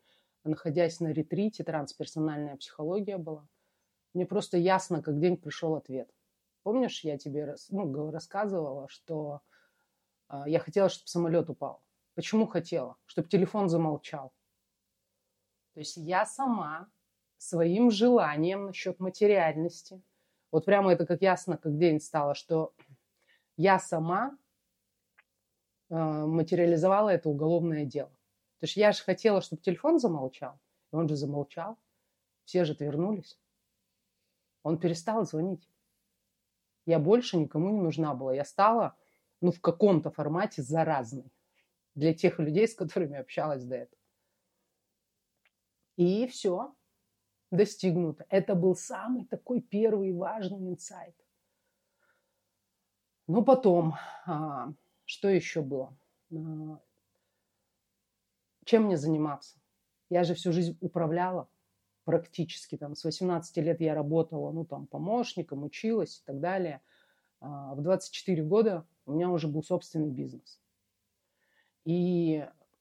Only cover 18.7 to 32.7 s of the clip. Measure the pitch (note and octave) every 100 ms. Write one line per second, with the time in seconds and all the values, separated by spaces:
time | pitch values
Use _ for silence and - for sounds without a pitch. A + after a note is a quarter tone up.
18.7 | F#3 F#3+ F3+ F#3 F3+ G#3 G3+ E3 D#3 E3+
19.7 | E3+ - F#3 _ _ _ _ _ D#3+ D#3+
20.7 | G3+ G3 F3 E3+ F3 F#3+ F3 - D#3+ D#3+
21.7 | D3 F3 D3+ - D#3 C#3+ C#3+ - D#3+ D#3+
22.7 | - _ C3+ _ _ _ _ _ - F3
23.7 | F#3+ - E3 D#3+ F#3 B3+ C#4+ _ _ _
24.7 | _ _ _ _ _ _ _ _ _ _
25.7 | _ _ E3 D#3+ D3+ D3+ D#3+ E3 F3 E3+
26.7 | E3+ F#3 G3 G#3+ F3+ D#3+ C#3+ D#3 E3+ E3
27.7 | D3+ D3 C#3+ C3+ _ _ _ _ _ D#3+
28.7 | F#3+ G#3 G3 - F#3 A3+ G3+ - D#3 -
29.7 | F3 D4 E4 A#3+ D#3+ C3 - C3 - _
30.7 | _ _ D#3 E3 D3+ C#3+ C#3+ C#3 - F3
31.7 | A3+ _ _ _ _ _ _ - F3+ E3